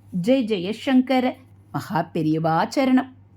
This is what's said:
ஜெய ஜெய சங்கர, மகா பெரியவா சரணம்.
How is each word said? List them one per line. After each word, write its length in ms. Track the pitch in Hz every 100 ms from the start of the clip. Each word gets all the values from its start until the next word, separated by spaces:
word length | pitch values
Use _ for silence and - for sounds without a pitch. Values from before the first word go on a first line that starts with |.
| -
ஜெய 300 | 180 180 269
ஜெய 260 | 214 208 180
சங்கர, 500 | 233 - 254 254 254 247 - - - -
மகா 280 | 139 - 160 165
பெரியவா 440 | 175 156 160 160 165 214
சரணம். 420 | 302 262 254 254 - -